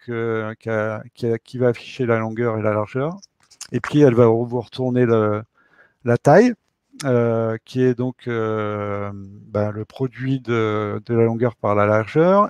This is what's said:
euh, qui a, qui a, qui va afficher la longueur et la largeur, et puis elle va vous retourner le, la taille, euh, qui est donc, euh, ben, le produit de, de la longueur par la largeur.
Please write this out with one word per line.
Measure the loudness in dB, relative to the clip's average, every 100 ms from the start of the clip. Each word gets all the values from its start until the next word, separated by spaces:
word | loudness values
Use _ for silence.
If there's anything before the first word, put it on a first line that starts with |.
| -8
euh, | -6 -4 -4 -6 -10
qui | -4
a, | -4 -4 -6 -12
qui | -6 -4
a, | -4
qui | -6 -2
va | 0
afficher | 0 -6 -4 -2
la | 0
longueur | -2 -4 -4 -2
et |
la | -2
largeur, | -2 -2 -4 -6 -8 -18 _ _ -20 -8
et | -8
puis | -2 4
elle | 6 6
va | 6
vous | 4 -2 -8
retourner | -8 -6 -2 2 2
le, | 2 2 -2 -8 _ _ _ _ _
la | -2 2
taille, | 6 6 6 0 _ _ _ -8
euh, | -2 0 0 0 -2 -6 -6
qui | 0
est | 0
donc, | 0 -4 -8 -8
euh, | -4 -4 -4 -4 -6 -6 -6 -8
ben, | -12 -16 -20 -6 -4 -4
le | -6
produit | -10 -6 -8 -6 -6 -4
de, | -2 -2 0 -2 -4 -6 -2
de |
la | 0 2
longueur | 2 -2 -2
par | 0 2
la | 4
largeur. | 2 2 2 4 4